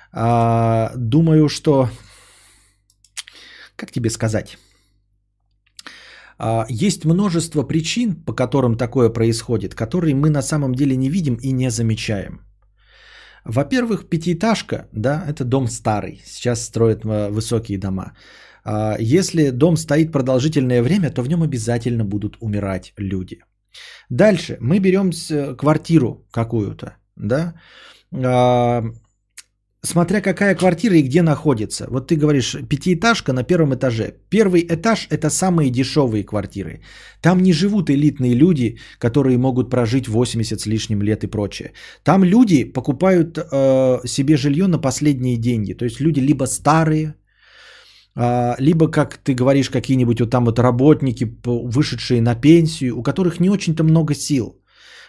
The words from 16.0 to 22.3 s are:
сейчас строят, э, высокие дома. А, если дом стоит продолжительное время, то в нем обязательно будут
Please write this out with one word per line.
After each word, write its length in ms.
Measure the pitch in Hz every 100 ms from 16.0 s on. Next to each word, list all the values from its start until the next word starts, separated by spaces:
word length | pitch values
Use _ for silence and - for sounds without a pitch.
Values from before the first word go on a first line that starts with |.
| 92 - -
сейчас 380 | - - 117
строят, 400 | - 110 113 107 107
э, 240 | 107 104
высокие 480 | 104 110 117 113 98
дома. 360 | 98 95 - - - - - _
А, 320 | 110 107 107 113
если 500 | 110 170 185 165 143
дом 260 | 123 165 160
стоит 360 | - 147 160
продолжительное 680 | 143 127 131 151 147 127 123
время, 280 | 123 196 143
то 140 | 120
в 40 | 123
нем 160 | 170
обязательно 640 | 156 123 113 120 120 117 101
будут 320 | 101 104